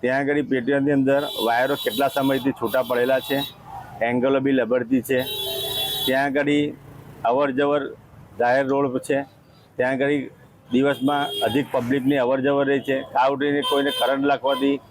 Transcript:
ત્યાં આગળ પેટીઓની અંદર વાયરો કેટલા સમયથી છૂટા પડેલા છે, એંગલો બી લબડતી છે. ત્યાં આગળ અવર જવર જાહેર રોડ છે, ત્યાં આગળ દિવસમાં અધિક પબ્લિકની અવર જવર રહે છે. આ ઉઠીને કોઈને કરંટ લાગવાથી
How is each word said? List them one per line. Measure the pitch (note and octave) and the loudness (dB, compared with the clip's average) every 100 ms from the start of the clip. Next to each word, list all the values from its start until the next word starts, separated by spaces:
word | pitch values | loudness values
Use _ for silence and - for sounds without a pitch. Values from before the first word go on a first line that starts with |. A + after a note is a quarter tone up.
ત્યાં | B2 C3 | 0 0
આગળ | C#3 C#3+ B2+ | 2 0 0
પેટીઓની | C3 A#2+ C#3 C#3 C#3+ | 0 2 2 2 2
અંદર | C3+ C#3 D3 - A2 | 4 2 0 -2 0
વાયરો | A#2 C3+ C#3+ | 2 0 0
કેટલા | - A2+ C#3 | -2 0 0
સમયથી | C#3 C3+ C3+ B2+ - | 0 0 0 -2 -2
છૂટા | A#2 B2+ A#2+ | -2 -2 0
પડેલા | B2 B2 C3 - | 0 2 2 0
છે, | C#3 C#3 - - - - - A#2 | -4 -4 -12 -16 -16 -16 -4 -2
એંગલો | B2 B2+ C3+ | 0 2 2
બી | C3+ C3+ | 2 0
લબડતી | A2 B2+ A#2+ C3 A#2 | 2 0 2 0 0
છે. | B2+ C3 - - - - - - - | -2 -2 -4 -6 -6 -6 -4 -4 -2
ત્યાં | - C3 C#3+ | 0 0 0
આગળ | C#3 C#3+ D3 D3 D3+ - - - - A2+ | 0 2 2 0 -4 -18 -20 -20 -4 0
અવર | B2 C#3+ B2+ | 2 2 2
જવર | C#3+ D3 C3+ - - - - - | 2 2 -2 -12 -20 -20 -20 -2
જાહેર | A#2+ C3 C3+ | 2 2 2
રોડ | C#3 C#3 B2+ - | 2 2 -2 0
છે, | C#3 C#3 - - - - - | -2 -2 -14 -20 -20 -20 -4
ત્યાં | B2+ | -2
આગળ | C3 C#3 D3 C3 - - - - | 0 0 0 -4 -14 -20 -20 -2
દિવસમાં | B2 C#3 C3+ C3 C#3+ C#3+ - A2 | 2 2 2 0 0 -2 -2 0
અધિક | A#2+ C3+ | 0 0
પબ્લિકની | C3+ A#2+ C#3 B2+ C#3+ | -2 0 0 2 2
અવર | B2 C3+ C3+ | 2 2 2
જવર | C#3 C#3 | 2 2
રહે | C#3 - | 0 0
છે. | C3+ C3+ C3+ | -4 -2 0
આ | C3 | 0
ઉઠીને | C#3 C#3+ C#3+ - | 0 0 0 0
કોઈને | C#3+ C#3 - | 0 0 0
કરંટ | B2+ C3+ C#3 | 0 0 0
લાગવાથી | C3+ B2+ C3+ C#3 C#3 - | 0 0 0 0 -2 -6